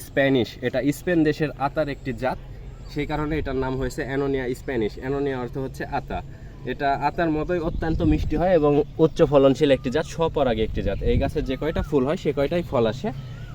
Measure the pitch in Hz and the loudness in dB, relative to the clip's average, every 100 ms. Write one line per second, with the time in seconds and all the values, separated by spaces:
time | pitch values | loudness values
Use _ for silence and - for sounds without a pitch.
0 | - - 139 135 110 - 123 131 135 147 | -4 2 4 4 2 -2 -2 0 0 -2
1 | - 175 156 147 151 - 131 156 147 135 | 0 2 4 2 -2 -2 -4 -2 -4 -4
2 | 135 113 127 - - - - - - 147 | -6 -2 -2 -4 -8 -14 -14 -14 -10 -6
3 | 147 151 147 156 139 131 131 131 131 123 | -4 -2 -2 -2 -2 -2 -2 -2 -4 -4
4 | 135 139 139 135 123 131 - 127 104 - | -4 -2 0 0 -2 -6 -4 -2 -2 -4
5 | 131 139 143 131 120 139 131 135 143 135 | -4 -2 -2 -2 -4 -6 -6 -6 -6 -6
6 | - 92 - - - - 127 127 143 135 | -4 -8 -8 -14 -16 -12 -8 -2 0 0
7 | 143 165 170 151 151 180 160 - 165 156 | 0 0 0 0 0 -2 -2 -2 -2 2
8 | 165 156 - 151 180 175 147 143 151 - | 2 2 2 0 4 4 4 4 2 4
9 | 160 - 151 143 135 131 151 127 131 139 | 2 6 6 8 6 6 4 4 2 -2
10 | 160 - 165 156 131 113 110 - 101 - | -2 -2 -2 2 0 2 0 0 -2 0
11 | 117 120 135 151 131 127 147 180 180 147 | 2 2 2 -2 -2 -2 -2 -2 0 2
12 | 127 180 170 139 139 175 170 135 113 107 | 2 0 0 0 0 0 0 2 2 0
13 | 214 - - - - | -4 -6 -10 -12 -8